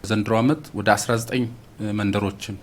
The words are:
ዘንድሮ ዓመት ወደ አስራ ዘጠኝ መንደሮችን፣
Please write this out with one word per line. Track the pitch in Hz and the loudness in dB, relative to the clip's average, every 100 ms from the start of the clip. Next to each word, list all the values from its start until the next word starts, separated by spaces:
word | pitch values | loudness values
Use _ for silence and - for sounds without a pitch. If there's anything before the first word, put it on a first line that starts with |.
ዘንድሮ | 98 107 104 113 | 0 -2 2 2
ዓመት | 123 156 - | 4 0 -4
ወደ | 107 104 | -2 4
አስራ | 101 - 117 | 4 4 -2
ዘጠኝ | 117 127 117 - - - 107 104 | 0 -2 -2 -8 -20 -8 -4 0
መንደሮችን፣ | 104 101 98 95 - 98 | 0 2 -2 -4 -12 -12